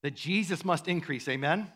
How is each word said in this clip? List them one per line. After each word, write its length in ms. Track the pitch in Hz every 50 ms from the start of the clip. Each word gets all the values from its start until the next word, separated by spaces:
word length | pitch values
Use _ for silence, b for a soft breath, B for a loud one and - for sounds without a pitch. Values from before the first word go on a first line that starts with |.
that 120 | - 143 135
Jesus 500 | - - 151 190 208 214 170 185 - -
must 240 | 190 170 156 - 180
increase, 400 | 175 170 165 - 139 120 - 139
amen? 420 | 127 131 139 143 165 202 214 - -